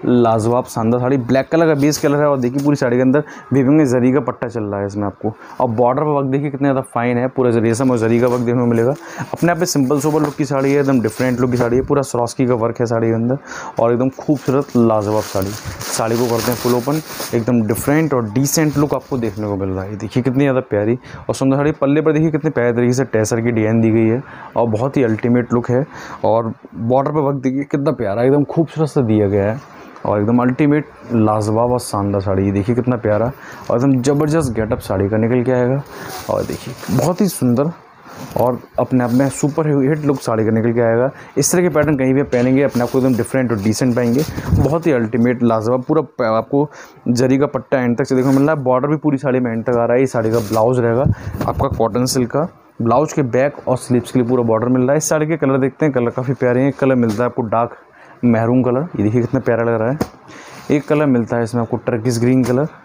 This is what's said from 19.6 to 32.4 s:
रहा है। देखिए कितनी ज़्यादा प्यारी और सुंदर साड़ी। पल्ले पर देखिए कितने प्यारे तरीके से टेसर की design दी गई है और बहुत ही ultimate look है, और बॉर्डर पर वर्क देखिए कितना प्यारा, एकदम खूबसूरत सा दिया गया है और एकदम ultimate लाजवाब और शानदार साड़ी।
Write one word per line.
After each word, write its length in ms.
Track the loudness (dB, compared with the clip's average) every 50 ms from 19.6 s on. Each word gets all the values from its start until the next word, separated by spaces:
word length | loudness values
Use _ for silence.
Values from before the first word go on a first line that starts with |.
| -4 -4
रहा 160 | -4 -6 -6
है। 120 | -8 -10
देखिए 260 | -10 -10 -4 -4 -2
कितनी 220 | -2 0 0 2 2
ज़्यादा 160 | 2 0 -2 -2 -2
प्यारी 280 | -2 0 0 0 -2 -2 -6 -16 -20 -12 -8 -6
और 60 | -4
सुंदर 220 | 0 0 0 2
साड़ी। 160 | 2 0 0 0 0
पल्ले 200 | 0 2 2 2
पर 120 | 2 2
देखिए 180 | 2 2 2 0
कितने 200 | 0 0 -2 -2
प्यारे 220 | 0 2 0 2
तरीके 200 | 2 2 2 2
से 120 | 2 2 0 0
टेसर 280 | 0 0 0 2 0 0
की 120 | 0 0
design 280 | 0 2 2 2 2 4
दी 100 | 4 4
गई 180 | 4 4 4 2
है 140 | 2 0 -4 -10 -18 -18 -18 -6 -2
और 120 | 0 0 0
बहुत 280 | 0 -2 -2 -2 0
ही 80 | 0 2
ultimate 480 | 2 0 0 2 2 2 2 2 2 0
look 160 | -2 0 0
है, 140 | 0 0 0 -2 -8 -18 -16 -16 -10 -2 0
और 280 | 2 2 2 0 -2 -8 _ -16 -18 -10
बॉर्डर 380 | -6 -2 0 0 0 0 0
पर 80 | -2 0
वर्क 200 | 0 0 -2 -2
देखिए 220 | -2 -2 -2 -2 -4 -4
कितना 220 | -4 -2 0 -2
प्यारा, 300 | -2 -2 -4 -4 0 2
एकदम 220 | 2 4 4 2 2
खूबसूरत 440 | 0 0 -2 -2 -2 -2 -4 -4 0
सा 120 | 0 0
दिया 260 | 2 2 4 4 4 4
गया 220 | 2 2 2 0
है 80 | -2 -4 -10 -18 -20 -20 -20 -20 -20 -8 -4
और 140 | -2 0 0
एकदम 180 | 0 2 2 2
ultimate 440 | 2 0 0 2 2 2 2 0 -2 -4 -16 -20 -8 -2 0
लाजवाब 580 | 2 2 2 2 0 0 0 0 0 2 2
और 60 | 0 -2
शानदार 420 | -4 -4 -4 -2 -2 0 -2 -2
साड़ी। 240 | -2 0 0 0